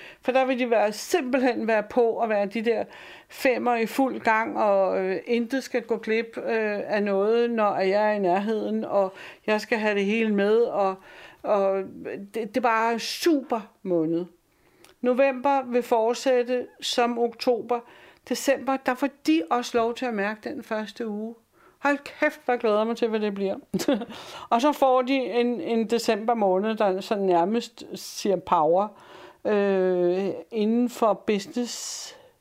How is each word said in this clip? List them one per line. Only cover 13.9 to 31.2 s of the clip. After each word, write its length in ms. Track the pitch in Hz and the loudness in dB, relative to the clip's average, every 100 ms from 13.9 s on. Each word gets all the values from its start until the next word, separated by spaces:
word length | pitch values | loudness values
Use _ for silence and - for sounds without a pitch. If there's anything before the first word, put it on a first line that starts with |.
| 175 160 165 180 _ _ _ _ _ - _ | 0 2 -2 -4 _ _ _ _ _ -20 _
November 640 | 240 254 277 254 277 277 | 0 2 2 2 0 0
vil 200 | 247 247 | 0 -2
fortsætte 840 | 240 233 220 240 269 247 240 247 - - | 2 2 2 0 0 2 0 -2 -4 -8
som 380 | - - 240 240 | -4 0 0 0
oktober. 640 | 233 233 254 233 - 240 - - - - - | -2 -2 0 0 0 -4 -6 -20 -20 -12 -6
December, 480 | 240 - 262 247 269 | -2 0 0 0 -2
der 180 | 262 | -2
får 140 | 247 277 - - | -2 -2 -2 0
de 160 | 320 320 | 0 2
også 280 | 240 240 240 | -2 0 0
lov 160 | 226 | 0
til 120 | 233 254 | -2 -4
at 80 | |
mærke 340 | 214 202 220 240 | -2 -2 -4 -10
den 140 | - | -10
første 460 | - 214 214 - 226 | -8 -6 -6 -8 -8
uge. 260 | 208 220 233 _ _ _ _ | -6 -8 -12 _ _ _ _
Hold 200 | 285 285 | -2 -2
kæft, 420 | - - 302 - | -4 -2 -2 -2
hvor 120 | - 247 | -2 0
glæder 220 | 233 208 | 2 2
jeg 80 | 226 | 2
mig 100 | 226 | 0
til, 120 | 233 | 0
hvad 120 | 220 | 0
det 140 | 214 | -2
bliver. 220 | 196 196 226 - 185 - 240 233 | -2 -2 -4 -4 -2 0 0 -2
<laughs> 440 | - - - - | -14 -16 -10 0
Og 100 | 233 | 2
så 120 | 294 | 4
får 300 | 285 269 254 | 4 4 4
de 120 | 254 | 4
en, 460 | 269 247 233 240 233 | 0 0 0 0 0
en 300 | 190 226 220 | -2 0 0
december 440 | 233 226 214 220 | 0 0 -2 0
måned, 400 | 233 202 185 214 | 2 2 2 0
der 260 | 220 208 185 | 0 0 0
så 160 | - 208 | -2 -2
nærmest 680 | 190 170 180 233 233 - - | 2 4 2 0 -4 -14 -16
siger 420 | 185 - - 208 175 | -14 -14 -4 0 0
power, 520 | - 175 151 180 214 - - - - - | 2 2 4 2 0 -6 -20 -20 -20 -8
øh, 840 | - 208 202 190 185 180 175 185 196 - - | -2 0 2 2 2 2 2 0 -2 -6 -6
inden 400 | 226 214 233 240 | -2 2 2 0
for 340 | - 226 196 | 2 2 2